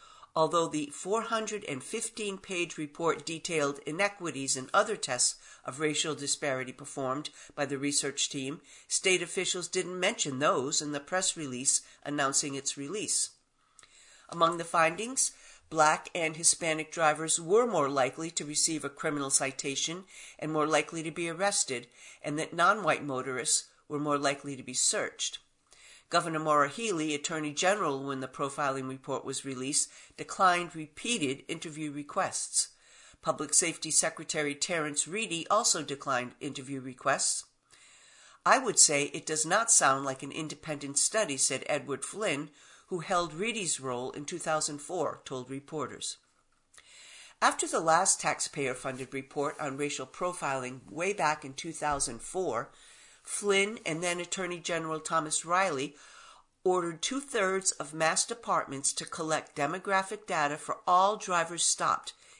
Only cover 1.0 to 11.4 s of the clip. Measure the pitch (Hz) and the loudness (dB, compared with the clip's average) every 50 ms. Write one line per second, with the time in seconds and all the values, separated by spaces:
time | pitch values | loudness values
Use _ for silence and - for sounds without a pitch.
1 | - 180 208 226 220 226 233 220 220 214 214 202 208 - 143 131 - - - 226 | -4 -2 0 0 0 0 -2 -2 -2 -4 -6 -6 -4 -6 -6 -6 -6 -6 -6 -4
2 | 226 - - - 214 202 190 185 - - 190 175 175 165 - - 156 143 - - | -4 -6 -6 -6 -6 -6 -6 -8 -8 -6 -4 -4 -4 -4 -4 -8 -8 -8 -6 -2
3 | 170 160 - - - - 165 156 - - 170 156 143 143 143 - - 156 156 170 | 0 0 0 0 -2 -8 -8 -6 -6 -2 0 0 0 0 0 -4 -6 -6 -2 0
4 | 202 202 202 - 175 165 127 135 135 131 - 135 131 - - 190 220 226 208 - | 0 0 -2 -2 -6 -6 -4 -4 -2 -2 -2 -4 -2 0 2 2 2 2 0 -4
5 | - 143 127 123 - - - - - - - - - 131 127 139 156 151 147 151 | -4 -2 0 2 2 0 0 -4 -12 -20 -20 -14 -12 -10 -4 -2 0 0 0 0
6 | - 165 143 - 143 139 - - 160 143 131 131 127 127 127 - 143 - - 143 | -2 -2 -2 -4 -2 -4 -2 -2 -2 -2 -2 -2 -4 -8 -10 -14 -12 -10 -8 -4
7 | 135 127 131 147 147 - - - - - - - 143 131 143 135 139 143 143 - | -2 -2 -2 -4 -6 -10 -12 -16 -20 -12 -6 -4 -4 -2 -2 -2 0 0 2 2
8 | - 139 139 - - - - 143 131 135 151 185 - - - - - - - - | 0 0 -2 -2 -2 -2 -2 -4 -6 -6 -6 -8 -12 -20 -20 -18 -8 -2 -2 2
9 | - 190 185 170 170 160 - 196 180 - - 180 165 - - 185 160 175 185 185 | 4 4 4 4 2 0 -2 -2 0 0 0 -2 -2 -2 -2 -2 -2 -2 -2 0
10 | 180 208 233 - - 151 131 127 147 175 196 147 123 147 - - 156 147 147 143 | 0 0 2 0 -2 -2 0 2 2 4 4 4 2 0 0 -2 -2 -2 -4 -6
11 | 147 - 180 185 185 - - 170 | -4 -2 -2 0 0 0 -2 -2